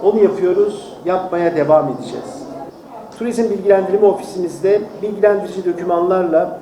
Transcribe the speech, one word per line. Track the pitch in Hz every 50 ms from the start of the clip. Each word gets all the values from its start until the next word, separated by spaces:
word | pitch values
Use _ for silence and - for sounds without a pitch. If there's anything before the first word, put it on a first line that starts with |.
| 147
onu | 196 214 220 202
yapıyoruz, | 185 - 165 175 180 180 202 208 208 - - - - - - -
yapmaya | 170 185 185 185 - - 175 170 170 165
devam | 156 143 143 156 156 147 139 120
edeceğiz. | - - - - - - - - - - - - - - - - - - - - - - - - -
Turizm | 226 240 226 233 226 214
Bilgilendirme | 202 190 185 202 202 190 185 180 190 208 214
Ofisimizde | 202 185 - - - - 185 175 165 151 - 160 190 202 208 214 - - -
bilgilendirici | 202 208 202 190 208 208 202 196 - - 180 190 180
dokümanlarla | 180 170 170 175 175 175 170 175 180 190 185 180 170 160 160 165 - - -